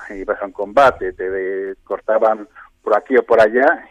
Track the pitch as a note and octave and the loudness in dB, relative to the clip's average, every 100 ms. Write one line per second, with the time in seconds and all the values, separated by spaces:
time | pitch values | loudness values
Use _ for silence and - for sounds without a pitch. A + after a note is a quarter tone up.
0 | - G2 F#2+ G2 G2+ G2 G2+ A2+ C3 - | -12 -10 -8 -6 -8 -8 -2 2 4 2
1 | F#2 F2+ F#2 F#2+ F#2+ G2 G2 G2 - G2 | -6 -6 -6 -6 -6 -6 -8 -12 -10 -8
2 | - A2 A2 A2 G#2 - - _ G#2+ G#2 | -2 0 0 -2 -8 -20 -20 _ -2 -2
3 | - B2 - A2+ G#2+ B2 D3 E3 - | 2 0 4 4 4 4 2 0 -6